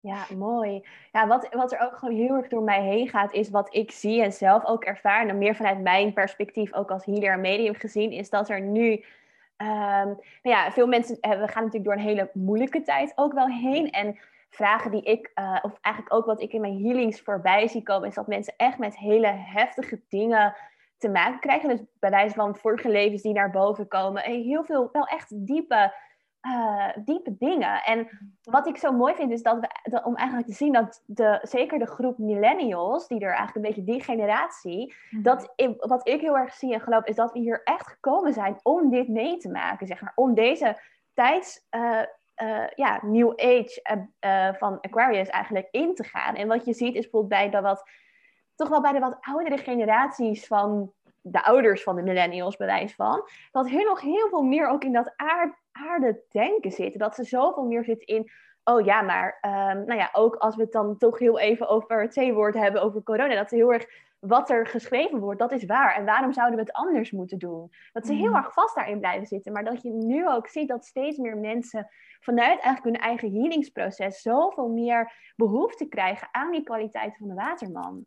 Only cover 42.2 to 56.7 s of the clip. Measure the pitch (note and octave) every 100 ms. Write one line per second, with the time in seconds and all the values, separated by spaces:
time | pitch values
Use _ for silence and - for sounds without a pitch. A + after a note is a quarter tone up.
42.2 | _ - A3 G#3+ A3+ - C4+ G3+ G#3 A3
43.2 | A#3+ A3+ B3 B3 A3 - - G#3+ F#3+ _
44.2 | G3 F#3+ F#3+ F#3+ G#3 F#3+ F#3+ A3+ B3 G3+
45.2 | F#3+ F#3+ G3 G3 F#3+ A#3 E4 F#4 - -
46.2 | B1+ G#3+ G#3+ A#3 B3 A3+ B3 A#3+ A3+ A3
47.2 | G3+ G3+ G3+ G3+ G3 G3 - - _ _
48.2 | _ _ _ _ D4 D4+ C#4+ C#4 B3+ B3
49.2 | - C#4+ E4 C#4 C4 A#3+ G#3+ A3 C#4 C4+
50.2 | A3+ G#3+ - G#3 G#3 G#3 G3 _ _ _
51.2 | F#3 F3+ - B3 A3+ G3 - F3 F#3 F#3
52.2 | F3 F3 F3+ G3+ G3 F#3+ G3+ - G#3+ D4
53.2 | G#4+ - - C4 B3+ C#4+ G#4+ F#4+ C#4 F#4+
54.2 | A4 F4 C4 D4 C#4 C#4+ C4+ A#3+ A#3+ -
55.2 | D4 E4+ E4+ - _ - D4+ E4+ C4 G#3+
56.2 | _ G#3 C4 G#4+ F#3+